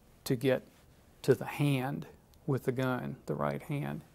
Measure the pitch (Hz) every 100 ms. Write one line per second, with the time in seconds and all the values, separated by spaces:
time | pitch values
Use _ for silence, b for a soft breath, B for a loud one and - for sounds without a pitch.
0 | - - - 131 131 127 - - - -
1 | - - - 127 - - 147 135 127 147
2 | - - - - - 131 - 123 131 127
3 | 139 139 - 147 - 143 - 143 139 156
4 | -